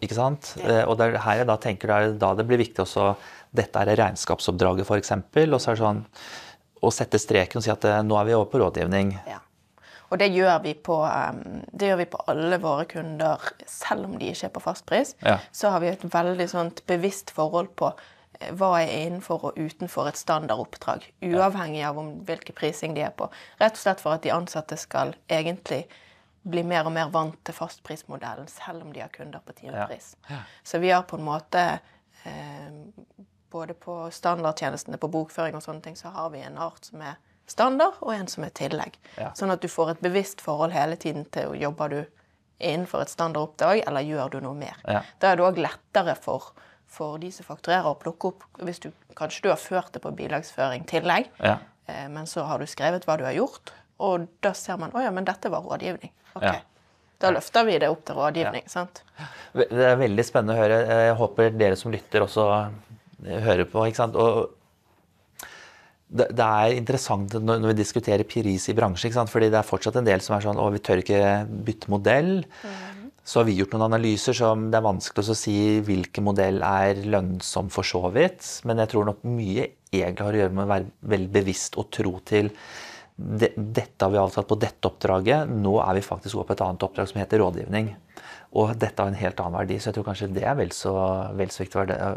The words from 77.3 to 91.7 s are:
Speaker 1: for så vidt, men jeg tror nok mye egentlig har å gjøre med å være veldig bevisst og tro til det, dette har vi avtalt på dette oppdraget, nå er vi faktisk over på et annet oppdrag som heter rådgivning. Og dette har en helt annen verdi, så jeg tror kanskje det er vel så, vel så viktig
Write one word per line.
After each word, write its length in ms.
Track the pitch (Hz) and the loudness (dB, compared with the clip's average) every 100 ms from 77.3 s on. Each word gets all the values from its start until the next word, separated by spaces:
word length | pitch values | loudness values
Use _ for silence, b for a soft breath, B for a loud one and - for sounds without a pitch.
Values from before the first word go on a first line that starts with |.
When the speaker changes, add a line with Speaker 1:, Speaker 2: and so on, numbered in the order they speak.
| 92 - 92 92 | -4 -4 -4 -2
Speaker 1:
for 160 | - | -2
så 160 | 92 90 90 | -2 0 2
vidt, 300 | 113 180 - - - | 4 2 0 -14 -6
men 140 | 117 113 | -2 0
jeg 80 | 110 | 2
tror 160 | 107 | 2
nok 140 | 104 101 120 | 2 0 -2
mye 380 | 120 101 104 - - _ | -2 0 -2 -2 -8 _
egentlig 320 | 95 90 92 | 0 0 -2
har 80 | 104 | 0
å 80 | 107 | 2
gjøre 140 | 92 95 | 2 2
med 80 | |
å 60 | 101 | 0
være 160 | 98 95 - 101 | 0 -2 -8 -2
veldig 200 | 101 92 | 0 2
bevisst 420 | 104 95 92 - - | 2 2 -2 -4 -6
og 140 | 107 | -4
tro 220 | - 101 92 | -2 -2 -4
til 240 | - 107 104 B B B B B B - | 2 2 2 B B B B B B -10
det, 320 | - 107 113 - | -6 2 2 2
dette 420 | 107 117 - - | -4 -4 -4 0
har 140 | 95 | 2
vi 20 | 101 | 4
avtalt 260 | 95 104 98 | 2 2 0
på 80 | 104 | 0
dette 260 | 107 - 95 | 0 0 -4
oppdraget, 560 | - 104 95 98 147 156 | 0 2 4 4 2 2
nå 240 | 113 101 107 | 0 2 4
er 140 | 95 95 | 4 0
vi 80 | - | -2
faktisk 320 | 95 101 104 | -6 -6 -6
over 100 | 92 | -2
på 80 | 101 | -2
et 80 | |
annet 220 | 95 90 95 | -2 -2 -4
oppdrag 220 | - 98 | -2 -4
som 100 | 104 | -4
heter 220 | 95 110 | 2 4
rådgivning. 480 | 92 85 - 104 110 101 B B B B B - | 4 0 -2 -2 -2 -6 B B B B B 0
Og 160 | 107 117 | 0 0
dette 220 | 110 - | -2 0
har 80 | 98 | -2
en 80 | 98 | 0
helt 200 | 92 - | -2 -2
annen 140 | 90 90 | -4 -2
verdi, 160 | 95 101 | -2 -4
så 140 | 110 | -4
jeg 80 | 107 | -4
tror 100 | 104 | -4
kanskje 220 | 95 101 | -4 -4
det 140 | 95 104 | -2 0
er 80 | 139 | 0
vel 160 | 90 | -2
så, 220 | - 95 95 92 95 95 98 | -4 -2 0 0 0 -2 -4
vel 160 | 92 | -4
så 140 | - | -4
viktig 100 | 92 | -4